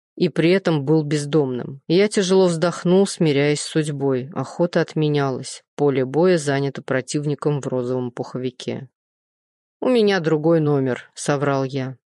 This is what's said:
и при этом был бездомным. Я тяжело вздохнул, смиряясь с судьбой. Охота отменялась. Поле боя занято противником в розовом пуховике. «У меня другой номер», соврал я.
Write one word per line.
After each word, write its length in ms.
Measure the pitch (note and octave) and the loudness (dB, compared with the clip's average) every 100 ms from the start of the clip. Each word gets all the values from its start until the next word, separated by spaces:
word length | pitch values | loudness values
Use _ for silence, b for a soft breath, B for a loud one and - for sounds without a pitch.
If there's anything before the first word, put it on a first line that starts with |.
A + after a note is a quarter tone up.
| _ - | _ -2
и 120 | F3 | -2
при 240 | E3+ E3 | 2 2
этом 320 | F#3+ F#3 D#3 | 2 2 0
был 200 | C3+ D#3+ | 2 0
бездомным. 800 | D3 D3+ C#3+ D#3 C3+ B2 - C#3 - | 0 -2 0 0 0 -2 -8 -10 0
Я 220 | E3+ G#3 | 2 2
тяжело 380 | A3 F3+ F#3+ F#3 | 0 2 4 4
вздохнул, 600 | E3 F3 - E3+ F#3 G3 | 2 -2 0 2 4 2
смиряясь 540 | - D#3+ C#3 D3 D3 | 2 2 2 2 0
с 80 | - | -2
судьбой. 600 | D#3+ D3+ C#3+ C#3 C3 C3 | -2 -2 -2 -2 -2 -4
Охота 480 | - C3+ - F3 F3 | -8 -6 -2 0 0
отменялась. 840 | D#3 D#3+ D3+ D3 C3+ B2 C3+ - _ - | -2 0 0 0 0 -4 -8 -16 _ -2
Поле 280 | C#3+ C3+ | 0 2
боя 340 | C3 C#3+ F#3 F3 | 0 2 4 2
занято 440 | D3 C#3 C#3 - | 0 -2 -2 -6
противником 800 | - C3 - D3+ D3 C3+ D3+ D3 | -4 -4 -4 -4 -4 -2 -2 -2
в 60 | B2+ | -2
розовом 440 | B2+ B2 B2+ B2 | -4 -2 -4 -4
пуховике. 800 | A#2+ B2+ B2+ C3 - - A#2+ C3 _ _ _ _ _ _ _ _ _ | -8 -10 -6 -8 -8 -8 -10 -12 _ _ _ _ _ _ _ _ _
«У 60 | B3+ | 0
меня 300 | B3 G#3 F#3+ | 2 2 2
другой 400 | D#3+ D#3 D#3+ E3 | 0 0 2 2
номер», 500 | D3 C#3+ C3 A#2+ - - | 4 2 0 -2 -8 -8
соврал 480 | - C#3+ C#3+ C#3 | -4 0 0 0
я. 340 | C3+ C3+ C3 C3 | -2 -4 -8 -10